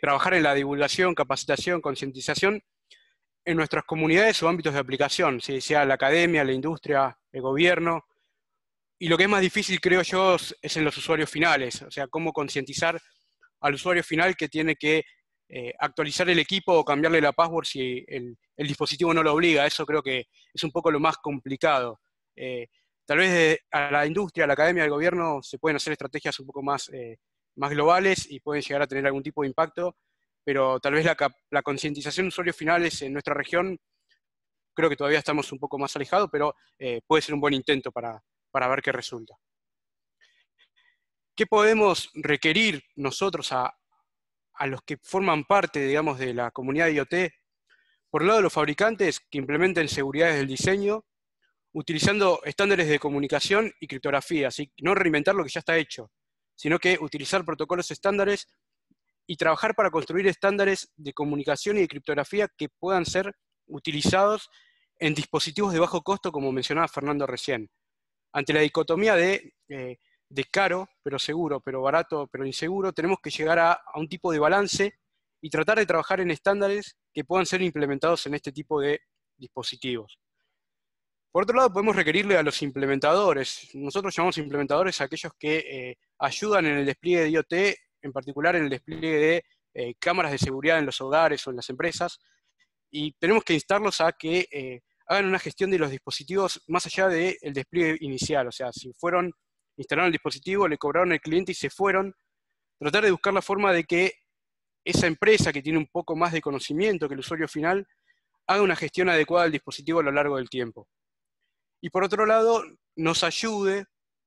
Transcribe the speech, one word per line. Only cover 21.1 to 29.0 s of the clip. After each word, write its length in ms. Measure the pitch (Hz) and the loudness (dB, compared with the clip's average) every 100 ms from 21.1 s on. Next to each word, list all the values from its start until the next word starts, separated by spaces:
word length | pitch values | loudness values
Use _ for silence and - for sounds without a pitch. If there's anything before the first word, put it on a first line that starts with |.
| 156 | 0
complicado. 800 | - 143 131 135 165 143 123 110 _ _ _ | -4 -8 -6 -2 2 2 0 -8 _ _ _
Eh, 340 | - 131 123 120 _ _ _ | -14 -10 -10 -12 _ _ _
tal 140 | - 147 | -2 2
vez 120 | 190 | 4
de, 300 | 175 160 156 _ | 6 4 4 _
a 180 | 156 143 | -2 0
la 160 | 143 147 | 2 2
industria, 380 | 170 196 170 | 0 -2 0
a 20 | 151 | 2
la 80 | |
academia, 300 | 139 156 175 | 4 4 4
al 60 | 156 | 2
gobierno, 520 | 147 165 185 165 143 | 2 0 0 -2 -4
se 160 | - 131 | -8 -4
pueden 180 | 160 147 | -2 -2
hacer 160 | - | -2
estrategias 480 | 151 139 151 156 - | -6 -8 -8 -6 -8
un 60 | 135 | -10
poco 160 | 143 | -8
más, 260 | 139 143 - | -4 -4 -6
eh, 280 | 139 120 113 _ _ _ - | -12 -14 -16 _ _ _ -6
más 140 | 139 | -2
globales 600 | 147 151 180 190 185 - | 2 4 4 4 0 -2
y 100 | 139 | -10
pueden 220 | - 147 | -6 -4
llegar 180 | 135 143 | -2 -2
a 60 | 143 | -2
tener 180 | 135 | 0